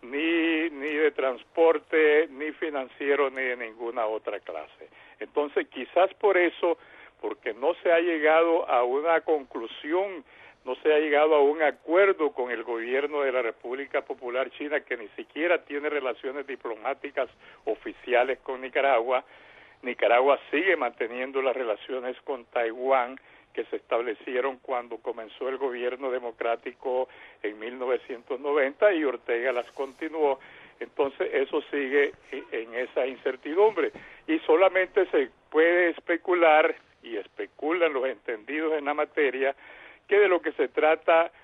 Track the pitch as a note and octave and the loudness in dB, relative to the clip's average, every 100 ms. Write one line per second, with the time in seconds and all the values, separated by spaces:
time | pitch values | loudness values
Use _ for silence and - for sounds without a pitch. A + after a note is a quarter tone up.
0 | A#2+ C#3+ E3 E3+ E3 D#3+ E3 C#3 D3 D3 | -10 -6 -2 0 0 0 -2 -6 -6 0
1 | D#3 C#3+ C3+ A#2+ - - E3 E3 - D#3+ | 0 0 -4 -4 -6 2 4 2 0 2
2 | D#3 D3+ D#3+ C3 D#3 D3+ D#3+ C#3+ B2+ - | 4 4 2 -2 -10 -6 -6 -6 -8 -6
3 | C#3+ C#3 C#3 C3 C3 B2 A2+ A2 A#2+ B2 | 0 0 0 -2 -6 -6 -8 -10 -8 -4
4 | A2 F2 - G2+ - E2 D2 - - - | -2 -4 -6 -10 -8 -12 -12 -18 -20 -20
5 | - - G#2+ - D3 C#3+ D3 C3 A#2+ E3+ | -20 -16 -8 -4 -2 -2 -4 -8 -4 2
6 | F#3+ - G#3 F3+ F3 - F3 E3 - - | 2 2 2 4 2 2 -2 -2 -6 -20
7 | - _ G#2+ G#2+ A#2+ A2 C#3+ F3 F#3 E3 | -20 _ -10 -8 -8 -4 -2 -2 2 2
8 | F3 E3 D3+ D#3+ E3 E3 - B2+ B2 C3+ | 2 2 4 4 4 2 2 0 2 0
9 | D#3+ E3 E3 D3+ B2+ C#3 A2+ - D3+ F3 | 2 0 2 -2 -2 -10 -10 -10 -4 -2
10 | G3+ F3 - - - _ B2+ C3 D#3 D3+ | -2 -6 -16 -20 -20 _ -10 -2 2 2
11 | D#3 D3 D#3 D3+ C#3 D#3 D3+ - - E3+ | 4 4 4 6 4 4 0 -2 2 4
12 | G3 E3 D3 C3+ B2 A#2 A2+ A#2 A#2 C3 | 6 4 0 -2 -6 -6 -4 -6 -2 -2
13 | C#3+ D3 C#3 B2+ A2+ - B2 C3 C#3 D3 | -2 -2 -2 0 -2 -4 -8 -8 -6 -6
14 | - C3 B2 B2 B2+ - D3 D3 - B2 | -6 -8 -6 -4 -4 -6 -6 -6 -6 -10
15 | G#2 - A#2 D3 E3+ E3+ - C#3+ D3 D3 | -12 -14 -12 -4 0 -2 -2 -8 -4 -4
16 | C3 A2+ C3+ C#3 C3+ B2+ B2+ A2 A2+ C#3 | -4 -6 -8 -10 -10 -10 -10 -8 -8 -8
17 | - - B2 _ - - - G#2+ A2+ - | -8 -6 -6 _ -20 -12 -8 -6 -8 -12
18 | - A#2+ C3 B2+ - B2+ C3 C#3+ C3+ B2 | 0 2 2 -2 -8 -10 -6 0 2 2
19 | A#2+ B2+ - - - - - _ C3 A#2+ | 2 -2 -4 -18 -20 -20 -20 _ -10 0
20 | G#2+ A#2+ C3+ C3+ - C#3+ F#3+ E3 B2 - | 4 4 4 2 0 0 2 2 0 -4
21 | A2+ B2 C3 C3+ C3 A#2+ A#2+ G2+ - B2+ | -8 -6 -6 -2 0 0 -2 -4 -6 -8
22 | B2 B2 - C3 A#2 B2+ A#2 A#2+ C3 C3+ | -6 -10 -8 -10 -6 -4 -4 -2 2 2
23 | B2 C3+ _ - _ - A2+ A2 - A#2 | 0 -8 _ -20 _ -10 -8 -8 -4 -2
24 | A#2+ G#2 - B2 C3+ B2+ - B2 A#2+ A2+ | -2 -6 -6 -4 -4 -6 -6 -8 -6 -10
25 | B2 A#2 G#2+ - B2 C3 C3+ B2 B2 B2 | -10 -10 -12 -10 -8 -4 -4 -4 -6 -4
26 | C3+ B2 A#2+ - A#2 A#2 C3 A#2+ C3+ B2+ | -4 -6 -6 -6 -4 -4 -6 -10 -4 -2
27 | C3 - - - G#2+ G#2+ A2 B2+ B2+ A#2+ | -4 -8 -20 -10 -10 -8 -10 -8 -2 -4
28 | - A#2+ - B2+ C#3+ D3 C3+ C#3+ G#3 E3+ | -4 -12 -8 -6 -2 0 0 2 2 4
29 | C#3+ A#2+ - A#2 B2+ B2 A2+ - C3+ B2+ | 0 -2 -4 -2 -2 -4 -6 -8 -10 -8
30 | D#3+ D#3+ D3 C3 - - - - A#2+ - | -8 0 0 0 -6 -20 -20 -16 -10 -2
31 | C#3 - - C#3 C3+ D#3 - D3 C3 C#3+ | -2 -2 -2 -2 0 -2 -4 -4 0 2
32 | C#3 - - B2+ - A#2 A2+ A#2 B2+ - | 2 -2 -14 -14 -10 -10 -8 -6 -6 -2
33 | C3 B2+ C3+ C3 D3 E3 A3 F#3+ C#3+ - | -4 -4 -6 -6 -4 2 2 2 -4 -4
34 | - - - D#3+ - D#3+ F#3+ F#3 F3+ G3+ | -20 -14 -4 -2 4 6 6 4 0 0
35 | F#3 D#3+ B2+ _ _ D3+ E3 F3 F3 D#3 | 2 2 -2 _ _ 4 4 4 2 0
36 | - E3+ - F3+ E3 D3+ D#3+ - _ _ | -4 -4 0 4 6 6 4 0 _ _
37 | A#2+ G#2+ - - - - D3 F3+ E3 C3+ | -12 -10 -10 -12 -14 -8 -4 0 0 0
38 | C3 G#2+ - A2 A2 D3+ D#3+ D#3 C#3+ D3 | -4 -6 -8 -10 -8 -4 -2 -2 -2 -4
39 | D3+ - C#3 B2+ C3+ - - - - - | -2 0 0 0 -2 -4 -12 -20 -20 -16
40 | - G3+ G3+ F3 D#3+ - B2+ - D3+ D#3+ | 0 4 4 2 0 -4 -4 2 2 2
41 | - E3 E3 _ | 4 4 2 _